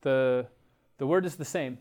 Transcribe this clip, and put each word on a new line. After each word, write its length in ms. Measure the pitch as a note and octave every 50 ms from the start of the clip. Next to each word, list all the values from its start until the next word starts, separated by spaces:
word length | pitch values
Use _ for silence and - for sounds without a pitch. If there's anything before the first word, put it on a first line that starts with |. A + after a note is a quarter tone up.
| -
the, 440 | C#3+ C3+ C3 C3 B2+ B2+ B2 B2 - _ _ _ _ _ _ _ _ _ _
the 80 | C#3
word 200 | C3+ E3 F#3 F#3
is 80 | F3+ C#3+
the 100 | - D3+
same. 340 | - - F#3 D3+ C3 B2+ B2